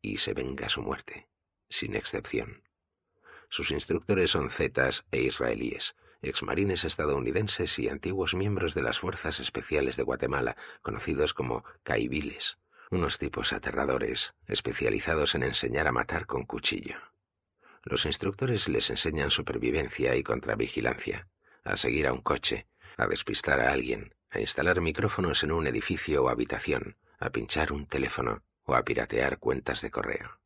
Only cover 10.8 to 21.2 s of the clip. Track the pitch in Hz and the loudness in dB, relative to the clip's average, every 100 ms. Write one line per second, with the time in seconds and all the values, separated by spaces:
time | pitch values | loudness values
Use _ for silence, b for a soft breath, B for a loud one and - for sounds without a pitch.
10.8 | - 53 - 71 76 - 65 58 B B | -8 -6 -2 2 0 0 -2 -4 B B
11.8 | - 58 60 73 - - - - B B | -2 0 0 -2 -4 -4 -4 -4 B B
12.8 | B 92 78 - 71 - - - - 64 | B 0 0 0 -2 -2 -2 -2 -2 0
13.8 | 69 65 58 62 - _ - - - - | 2 2 0 -2 -4 _ -4 -2 -2 0
14.8 | 55 52 - 80 73 73 64 58 60 62 | 0 0 0 2 4 2 2 2 0 2
15.8 | 78 60 - 82 - 65 - - - - | 2 2 0 -2 -2 -6 -4 -2 0 -2
16.8 | - - - _ _ _ _ _ B B | -8 -12 -16 _ _ _ _ _ B B
17.8 | - - 78 - - - 127 110 - - | -4 0 0 0 -2 -2 0 0 2 2
18.8 | - - 82 76 71 - - - 62 76 | 2 2 0 0 0 0 0 -2 0 0
19.8 | 67 - 62 64 65 62 60 53 58 - | -2 0 2 2 2 -2 0 -2 -2 0
20.8 | 58 - - - | -2 -2 -6 -6